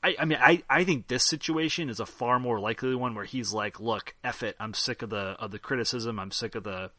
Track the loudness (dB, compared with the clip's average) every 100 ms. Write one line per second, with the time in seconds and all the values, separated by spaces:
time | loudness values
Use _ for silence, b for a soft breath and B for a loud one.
0 | 0 0 0 6 8 6 6 2 4 0
1 | 0 2 2 0 -2 0 0 -2 -4 -4
2 | -8 -4 2 4 4 0 0 0 0 0
3 | 0 -4 -6 -4 -2 -2 -2 -2 -2 -2
4 | -4 -8 -6 -4 -4 -4 -6 -2 -2 -2
5 | -4 -2 -4 -4 -8 -8 -2 0 0 -2
6 | -2 -4 -4 -4 -4 -6 -6 -8 -8